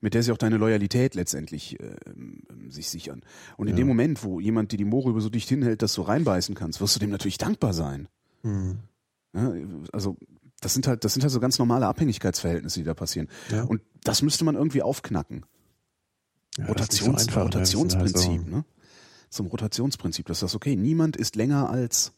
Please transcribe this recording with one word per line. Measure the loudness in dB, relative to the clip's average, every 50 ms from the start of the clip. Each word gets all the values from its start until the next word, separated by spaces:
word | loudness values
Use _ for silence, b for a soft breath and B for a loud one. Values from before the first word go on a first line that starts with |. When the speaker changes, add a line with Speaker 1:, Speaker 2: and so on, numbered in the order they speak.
Speaker 1:
Mit | -2 2 2
der | 2 2
sie | 2 2
auch | 2
deine | 2 2 4
Loyalität | 4 4 4 4 4 2 2 2 2 2 2 2
letztendlich, | -2 -4 -2 -4 -6 -6 -8 -10 -10 -10 -10 -12 -12
äh, | -12 -14 -14 -14 -16 -18 -18 -16 -16 -16 -16 -18 -20 -20 -20 -20 -18 -18
sich | -16 -12 -10 -10
sichern. | -10 -10 -10 -12 -14 -14 -16 B B B B B B B
Und | -2
in | 2 2
Speaker 2:
Ja. | 4 4
Speaker 1:
dem | 6
Moment, | 6 4 4 4 2 0 -4
wo | -4 -4 -2
jemand | 0 2 2 2 2 0 0
dir | -2
die | 0
Mohrrübe | 2 2 2 2 2 0 2
so | 0 0
dicht | -2 -2 0 0
hinhält, | 0 2 2 2 2 2 0
dass | 0 0
du | -2 0
reinbeißen | 0 2 2 4 4 2 2 0 -2 -4
kannst, | -6 -6 -6 -4 -2
wirst | 0 0 2
du | 2
dem | 2 -2
natürlich | -2 -2 -2 -4 -4 -2
dankbar | -2 -2 0 2 2 2 2
sein. | 2 -2 -2 -4 -8 -10 -12 _ _ _ _ _ _ _
Speaker 2:
Mhm. | -4 -2 -2 -2 -2 -4 -6 -10 -14 _ _ _ _ _ _ _ _ _
Speaker 1:
Ja, | -2 -2 0 -2 -4 -6 -8 -10 -12 -12 -8 -6
also | -4 -4 -4 -4 -6 -12 _ -20 -20 _ -20 _ -12
das | -6 -2 -2
sind | 0 2
halt, | 0 0 0 0
das | -2 0
sind | 2 0
halt | 2 2
so | 2
ganz | 2 2 2 4
normale | 4 4 4 4 4 2
Abhängigkeitsverhältnisse, | 2 2 2 0 0 0 0 -2 -2 0 -2 -2 -2 -2 -2 -4 -6 -4
die | -4
da | -4 -4
passieren. | -4 -4 -6 -4 -4 -4 -6 B B B B
Speaker 2:
Ja. | -2 -2 0
Speaker 1:
Und | 0 -2 -2 -4 _ _ -6 -4
das | -2 0 2 2
müsste | 2 2 2 2
man | 2 2
irgendwie | 2 0 2 2 0
aufknacken. | 0 0 -2 -2 -4 -4 -2 -2 -2 _ -10 -12 -12 _ _ _ _ _ _ _ _ _ _ _ _ _ _ _ _ _ _ _ _ _ -8
Speaker 2:
Ja, | -6 -2 -2 0
das | 0 0 0
ist | 0
nicht | 2 4
so | 4
Speaker 1:
Rotations-, | 4 4 2 2
Speaker 2:
einfach, | 2 2 2 2 2
ne? | 2
Das | 2 2
sind | 2 2 2 2 2
halt | 2 2 2 4
Speaker 1:
Rotationsprinzip, | 4 4 4 2 0 -2 -2
Speaker 2:
so | -4
Speaker 1:
ne? | -4 -6 _ _ B B B B B B B B B B B
Zum | -8 -8 -6 -6
Rotationsprinzip, | -4 -4 -4 -4 -2 0 -2 -2 -2 -2 -4 -4 -4 -4 -6
dass | -6 -4 -4
das | -2 -2 -4
okay, | -2 -2 0 0
niemand | 2 2 2 4 4 4 2 2
ist | 0 -4 -4 0
länger | 0 2 2 4 2 2 2
als | 0 0 -2 0 0 0 0 0 _